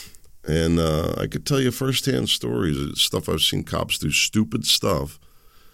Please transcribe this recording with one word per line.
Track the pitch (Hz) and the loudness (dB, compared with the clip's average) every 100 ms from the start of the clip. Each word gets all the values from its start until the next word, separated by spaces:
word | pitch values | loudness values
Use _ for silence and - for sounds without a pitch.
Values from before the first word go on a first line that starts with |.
| - - - - | -14 -18 -20 -10
And, | - 78 82 85 | -2 2 4 4
uh, | 80 78 50 50 | 4 2 0 -2
I | - | -4
could | - - | -4 -2
tell | 139 | 0
you | 127 | 2
firsthand | 123 135 127 - 127 123 | 0 -2 0 0 0 0
stories, | - 120 120 92 69 71 - | 0 -2 0 0 0 -2 -2
stuff | - - - | 0 0 -2
I've | 82 | 2
seen | - - | 2 0
cops | - - - - | -2 -2 -2 -2
do | 73 | 0
stupid | - - 107 110 - - | 0 2 2 0 0 0
stuff, | - 107 80 69 - - - - - - | 0 2 0 -2 -8 -20 -20 -20 -20 -20